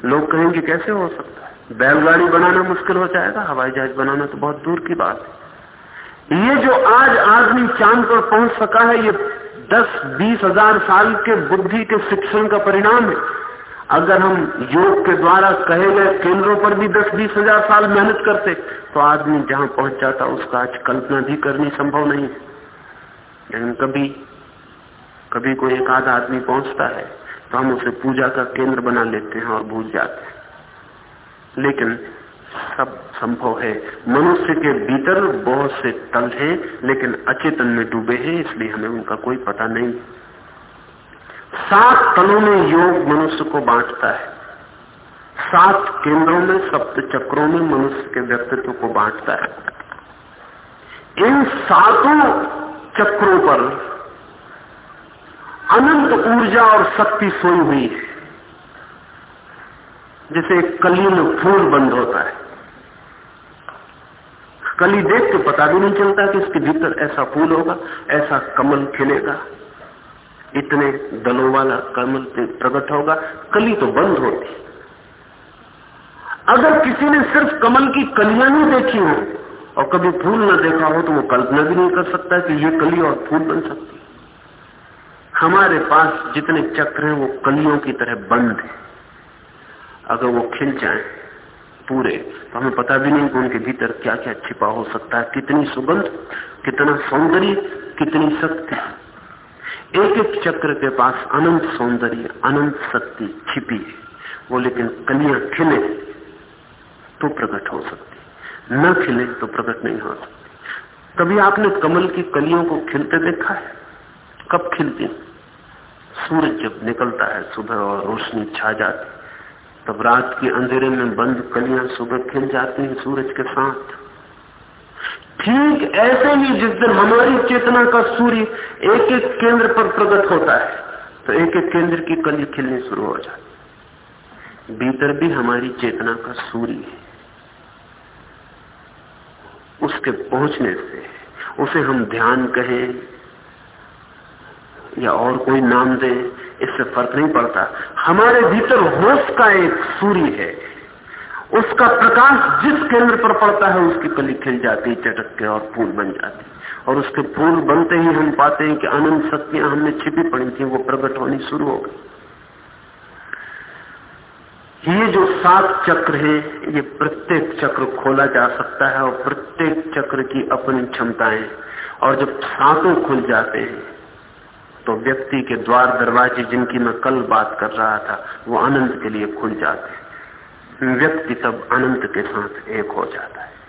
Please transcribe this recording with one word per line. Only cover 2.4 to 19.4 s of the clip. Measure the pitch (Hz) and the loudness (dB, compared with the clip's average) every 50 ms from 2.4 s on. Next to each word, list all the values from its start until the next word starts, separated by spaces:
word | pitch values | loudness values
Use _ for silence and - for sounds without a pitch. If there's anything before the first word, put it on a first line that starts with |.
| 180 175 - 185 | 4 4 4 2
मुश्किल | 185 185 175 - - - 185 | 2 0 -2 -4 -2 -2 0
हो | 180 185 | 0 0
जाएगा, | 175 180 180 180 196 208 214 | 0 0 -2 -2 -2 -4 -4
हवाई | 202 170 143 127 127 131 | -6 -4 -2 -2 -2 -2
जहाज | 131 135 131 135 | -2 -4 -4 -4
बनाना | 135 135 135 139 139 143 143 | -4 -2 -2 -2 0 -2 -4
तो | 143 143 143 | -4 -6 -6
बहुत | 143 147 143 147 - | -6 -6 -6 -6 -4
दूर | 156 175 165 | -4 -4 -4
की | 160 - 170 | -4 -6 -2
बात | 165 - 90 - - | -2 -2 -2 -2 -6
है।" | - - - - - - - - - - - - - - - - - - - - - - 151 170 208 247 | -12 -16 -20 -20 -20 -20 -20 -20 -20 -20 -20 -20 -20 -20 -20 -20 -20 -20 -20 -20 -6 -2 0 2 4 4
ये | 277 | 4
जो | 254 226 269 247 - 254 | 4 4 4 4 4 4
आज | 254 233 247 269 262 - - | 6 6 6 6 6 4 4
आदमी | - - 220 240 262 262 247 254 247 - | 6 6 6 6 6 4 4 2 2 0
चांद | - - 214 208 233 240 233 | 0 2 4 4 4 4 4
पर | 220 233 226 214 - | 2 2 2 2 2
पहुंच | 214 220 240 226 | 2 2 2 2
सका | - - 220 214 - 226 | 0 -2 -2 2 4 4
है, | 233 233 233 226 220 | 4 4 4 2 2
ये | 214 190 - - - - - - - - - 123 - | 0 0 0 -4 -6 -8 -10 -14 -16 -16 -18 -4 2
दस | 196 233 240 - - - - | 2 2 2 2 -2 -8 -8
बीस | 135 135 135 190 220 233 - 196 | -8 -4 -2 0 0 0 2 2
हजार | 185 185 202 214 214 214 202 | 2 4 6 6 6 6 4
साल | - - 190 190 214 220 226 | 4 4 4 6 6 4 2
के | 202 - 233 220 | -2 0 0 0
बुद्धि | 185 156 - 185 190 185 175 202 226 220 | 0 2 0 0 0 0 0 -2 -2 0
के | - 220 202 | 0 -2 -2
शिक्षण | - - 196 190 - - 202 214 214 208 | 0 -2 -4 -2 -2 -2 0 0 2 2
का | 208 202 | 0 2
परिणाम | 202 202 196 196 202 208 233 247 226 | 2 2 2 4 4 4 4 4 4
है। | 202 - - - - - - - - - - - - - - - - | 2 0 -2 -4 -6 -6 -8 -10 -12 -14 -16 -18 -18 -18 -18 -4 0
अगर | 143 160 170 190 190 185 | 0 2 4 4 4 4
हम | 190 190 185 180 156 - - 120 123 127 | 4 4 2 2 0 -2 -4 -8 -6 0
योग | 135 165 190 196 - - - | 2 4 4 6 4 4 2
के | 185 | 2
द्वारा | 175 151 160 170 185 190 196 190 | 2 4 4 4 6 6 6 4
कहे | 185 185 - - 170 170 190 190 | 2 2 0 0 2 4 4 4
गए | 196 202 196 190 190 190 | 4 4 4 2 2 2
केंद्रों | - 180 185 196 196 202 208 | 0 0 2 2 2 2 2
पर | 202 208 208 202 | 2 2 2 2
भी | 196 214 208 | 2 0 2
दस | - 214 202 - - | 2 2 2 2 0
बीस | - 220 202 - | -2 -2 -2 0
हजार | 208 208 214 214 214 | 0 4 4 4 4
साल | 208 - 208 214 208 202 | 4 4 4 4 4 4
मेहनत | 202 202 202 214 214 - - | 4 4 4 2 0 0 0
करते | 220 208 - - 196 165 - - - - - - - - | 0 0 2 0 -2 -4 -4 -8 -12 -14 -14 -16 -4 0
तो | 151 | 2
आदमी | 143 147 151 147 147 147 151 147 | 4 4 4 2 2 0 0 0